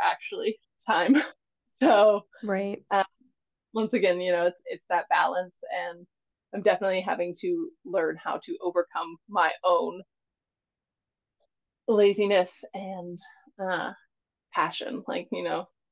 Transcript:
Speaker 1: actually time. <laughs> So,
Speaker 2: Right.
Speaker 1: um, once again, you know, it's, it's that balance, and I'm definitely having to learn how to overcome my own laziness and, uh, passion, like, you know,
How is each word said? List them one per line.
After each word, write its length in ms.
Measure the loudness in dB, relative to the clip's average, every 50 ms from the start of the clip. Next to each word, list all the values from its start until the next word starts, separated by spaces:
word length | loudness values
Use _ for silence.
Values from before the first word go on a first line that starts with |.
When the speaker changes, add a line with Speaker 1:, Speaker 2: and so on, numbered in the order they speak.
| 0
Speaker 1:
actually 560 | 0 0 -2 -6 -10 -8 -4 -4 -4 -4 -6 _ _ _ _ _
time. 300 | -2 0 2 4 4 4
<laughs> 180 | 4 2 0 -6 _ _ _ _ _ _ _ _
So, 520 | 2 4 6 6 8 8 6 6 4 0 _ _ -10 -6
Speaker 2:
Right. 420 | -4 -2 -2 -2 -4 -6 -8 -6 0
Speaker 1:
um, 140 | 0 0 0 0 _ _ _ _ _ _ _ _ _ _ _ _ -4
once 220 | -4 -2 0 0
again, 260 | 2 4 2 2 2
you 120 | 0 0 2
know, 140 | 2 2 0
it's, 120 | -2 _ -8
it's 180 | -12 -12 -12 _ -2
that 180 | -2 -2 0 0
balance, 460 | 2 2 2 0 0 -4 -6 -6 -10 _ -12 -8 -6
and 340 | -6 -6 -8 -10 -14 -18 -20 _ _ _ _ _ _ _ _ -8
I'm 80 | -2 2
definitely 380 | 2 2 2 2 0 0 0
having 340 | -2 -2 -2 -2 -4 -4 -6 -6
to 300 | -4 -2 -2 -2 -4 -8 -12 _ -10
learn 300 | -4 -2 -2 -2 -2 -4 -6 -6
how 180 | -6 -6 -6 -8
to 140 | -10 -10 -8 -6
overcome 540 | -4 -2 -2 -2 -2 -4 -8 -8 -8 -12 -18 _ -4
my 220 | 0 0 2 2 0 0 0
own 380 | 2 2 2 0 -2 -6 -10 -14 _ _ _ _ _ _ _ _ _ _ _ _ _ _ _ _ _ _ _ _ _ _ _ _ _ _ _ _ _ _ _ _ _ _ _ _ 0
laziness 640 | 4 6 6 6 4 2 2 2 2 2 2 0 -4 _ -18 -16 -12
and, 440 | -12 -10 -10 -10 -10 -12 -12 -14 -14 -16 -20 -20 _ _ _ _ -8 -6
uh, 300 | -4 -4 -4 -4 -6 -10 -14 _ _ _ _ _ _ _ _ _ _ -2
passion, 480 | -2 -2 -2 -2 -6 -8 -8 -8 -8 -8 -6
like, 200 | -8 -8 -8 -8 -8
you 120 | -6 -6
know, 240 | -4 -4 -6 -6 -10 _ _ _ _